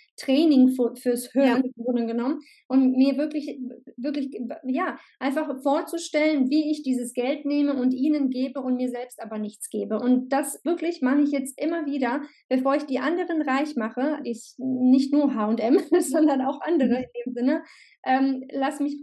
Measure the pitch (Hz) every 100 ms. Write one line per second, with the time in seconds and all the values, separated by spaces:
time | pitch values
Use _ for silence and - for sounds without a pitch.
0 | _ - - 269 330 269 254 254 233 -
1 | 254 240 - 254 269 240 262 - 233 240
2 | 226 233 247 311 - _ - 262 262 254
3 | 277 269 302 302 294 285 247 - - -
4 | 254 294 269 311 233 - 254 262 359 -
5 | - - 269 269 302 262 285 294 - 339
6 | - 302 311 302 262 302 302 302 262 240
7 | 240 - 247 294 285 285 285 262 247 254
8 | 294 302 269 247 254 277 254 247 254 233
9 | 247 - 220 214 208 - - 214 202 208
10 | 247 254 - 269 302 - 285 339 330 339
11 | 254 285 294 285 262 - 311 339 294 277
12 | 247 269 294 _ - 262 262 285 294 262
13 | 254 349 349 330 285 262 302 254 220 233
14 | 285 294 240 226 - - 262 254 254 269
15 | - 285 285 214 208 226 226 311 - 349
16 | - 320 302 262 262 269 294 339 233 247
17 | 254 240 240 226 254 320 - - _ _
18 | - 262 269 262 - 277 269 294 285 285